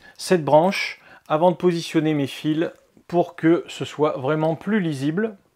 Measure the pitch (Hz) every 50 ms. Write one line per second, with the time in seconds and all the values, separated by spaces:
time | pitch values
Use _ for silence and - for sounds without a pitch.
0 | - - - - - - 185 175 147 139 143 156 170 190 196 - - - - -
1 | _ - - - _ - 156 156 175 185 170 - 175 180 170 170 160 - - 165
2 | 151 156 156 147 139 127 - - - 151 156 156 165 - - - _ _ _ _
3 | _ - 170 175 170 175 - - - 160 170 156 - - - - 139 - - -
4 | 147 156 - 147 127 139 156 156 156 160 165 - - 196 214 220 180 160 147 131
5 | 135 151 156 196 220 220 202 - _ _ _